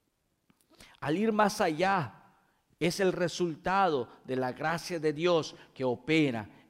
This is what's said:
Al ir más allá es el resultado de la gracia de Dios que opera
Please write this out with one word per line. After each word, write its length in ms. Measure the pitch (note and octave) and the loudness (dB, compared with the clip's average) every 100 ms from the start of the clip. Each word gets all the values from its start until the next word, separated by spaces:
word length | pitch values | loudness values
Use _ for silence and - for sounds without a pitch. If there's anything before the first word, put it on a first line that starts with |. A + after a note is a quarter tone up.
| _ _ _ _ _ _ _ - - - | _ _ _ _ _ _ _ -20 -20 -10
Al 180 | C3 E3 | -4 0
ir 140 | A3 | 2
más 300 | G#3+ G3+ - | 4 2 2
allá 720 | F#3+ D#3 F#3 G3 C3 - - _ _ _ _ - | 0 0 0 0 -2 -8 -20 _ _ _ _ -4
es 200 | D#3+ F3 | -2 0
el 140 | F#3 | 0
resultado 960 | E3+ F3 - F3 D3+ F3+ F#3+ F#3+ C#3+ A2+ - - | 0 -2 -2 -4 -4 -2 2 2 2 -2 -8 -6
de 100 | B2+ | -2
la 160 | B2+ | -2
gracia 480 | A#2+ D3+ E3+ - F3 | -2 -4 -4 -4 -4
de 140 | D3+ | -2
Dios 420 | D3 F3 E3+ C#3+ - - | 0 2 2 0 -10 -18
que 120 | - C3 | -6 -4
opera 640 | A#2+ - D#3+ D3 A2+ G#2 - - | -2 0 2 2 0 -8 -14 -10